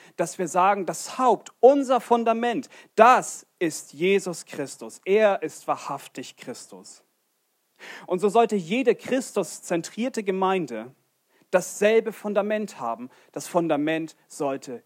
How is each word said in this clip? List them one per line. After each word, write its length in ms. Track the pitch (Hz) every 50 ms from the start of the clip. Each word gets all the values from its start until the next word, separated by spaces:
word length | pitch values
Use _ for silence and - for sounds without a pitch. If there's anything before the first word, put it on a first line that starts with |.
| - - _
dass 220 | - 170 165 - -
wir 100 | 185 160
sagen, 380 | 139 180 180 196 202 202 185
das 320 | 165 165 - - - - -
Haupt, 340 | 262 254 214 - - - - _
unser 400 | - 247 285 285 269 233 262 240
Fundament, 720 | - - 240 240 233 233 226 226 233 240 233 165 - - - - - _ _
das 500 | - 214 240 254 214 156 - - - - _ _ _
ist 320 | 180 165 147 - - -
Jesus 540 | - 143 165 185 196 196 190 185 170 - -
Christus. 560 | - - - 143 131 - - 120 113 - - _
Er 380 | 185 196 214 220 208 196 170
ist 260 | - 156 - - - -
wahrhaftig 720 | 143 - - - 143 139 - - - - 127 - - -
Christus. 640 | - - 120 - - - 104 92 95 - - - _ _ _ _ _ _ _ _ _ _ _ _ _ _ _ _ - - - - - -
Und 120 | 175 185
so 100 | 175 208
sollte 260 | 180 233 233 208 220
jede 400 | 202 170 156 196 247 269 240 202
christuszentrierte 1300 | - - - 240 269 254 - - 208 185 - - - - - 180 170 165 - - - 226 262 - 233 214
Gemeinde 720 | 190 190 190 190 185 190 190 170 139 120 107 110 127 135 _ _ _ _ _ _ _ _ _ _ _
dasselbe 640 | - 185 175 - - - 202 208 220 226 208 220 202
Fundament 640 | - - 208 208 202 196 208 214 214 214 196 - -
haben. 300 | 123 117 117 107 123 127 - _ _ _ _
Das 140 | 151 - -
Fundament 680 | - 180 170 165 151 143 147 156 160 160 165 160 - _ _ _
sollte 520 | - - 156 139 135 139 - - 123 113 -